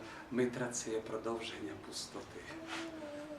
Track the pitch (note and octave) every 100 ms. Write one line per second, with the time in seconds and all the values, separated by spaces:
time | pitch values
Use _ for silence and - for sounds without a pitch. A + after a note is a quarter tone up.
0 | - - - A#2+ B2 B2+ B2 - A2 A2
1 | A2+ A2 A2+ A2+ - - G2+ - - -
2 | - - - A4 - D#4+ E4 E4 E4 D#4+
3 | D4 D4 D4+